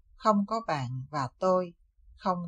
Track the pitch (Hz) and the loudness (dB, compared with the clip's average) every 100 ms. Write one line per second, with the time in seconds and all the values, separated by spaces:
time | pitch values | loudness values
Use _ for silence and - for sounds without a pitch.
0 | _ - 220 208 202 226 - 151 123 127 | _ -2 2 4 2 -2 -2 -4 -4 -8
1 | 135 147 127 - 185 185 180 - _ _ | -6 -4 -4 -2 2 2 0 -10 _ _
2 | - - 196 180 | -20 -6 -4 -2